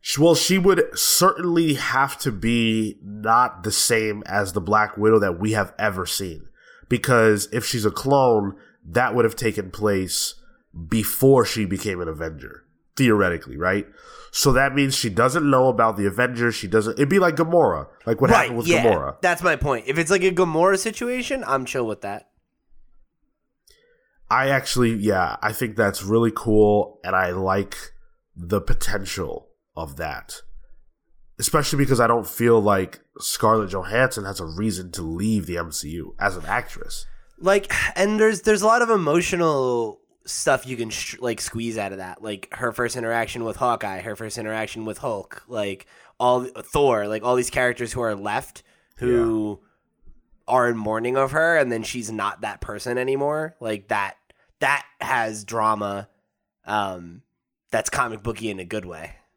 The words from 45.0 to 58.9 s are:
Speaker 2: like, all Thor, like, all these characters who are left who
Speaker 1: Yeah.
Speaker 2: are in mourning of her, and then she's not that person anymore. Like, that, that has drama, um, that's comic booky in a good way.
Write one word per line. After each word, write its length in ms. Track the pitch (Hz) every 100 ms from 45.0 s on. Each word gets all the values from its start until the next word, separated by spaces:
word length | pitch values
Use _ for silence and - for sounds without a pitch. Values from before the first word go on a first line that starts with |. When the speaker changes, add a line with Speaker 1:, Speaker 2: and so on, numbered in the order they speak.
| 139 104 - - _
Speaker 2:
like, 380 | 120 101 95 - _ _ _
all 240 | 123 127
Thor, 640 | 127 - - 151 143 113 104
like, 160 | 107
all 120 | 117 123
these 160 | 120
characters 420 | 131 123 120 120
who 80 | 123
are 140 | 113 101
left 480 | 101 113 139 - _ _ _ -
who 640 | 123 120 113 110 104 101
Speaker 1:
Yeah. 520 | _ _ _ _ - - _ _ -
Speaker 2:
are 200 | 123 120
in 80 | 113
mourning 400 | 107 110 120 131
of 160 | 135
her, 240 | 151 165 165
and 160 | 127
then 120 | 113
she's 280 | 104 123 107
not 300 | 110 101 -
that 180 | 107 101
person 380 | - 104 123 123
anymore. 580 | 127 135 143 151 156 _
Like, 280 | 117 107 101
that, 260 | 104 98 - _ _ _ _
that 260 | 135 139 - _
has 460 | - 127 113 107 101
drama, 640 | 113 110 107 101 101 101 _ _ _ _ _ -
um, 560 | 104 98 92 85 85 _ _ _ _ _
that's 220 | 113 -
comic 320 | - 123 110
booky 260 | 113 107 113
in 100 | 95
a 60 | 90
good 200 | 107
way. 320 | 92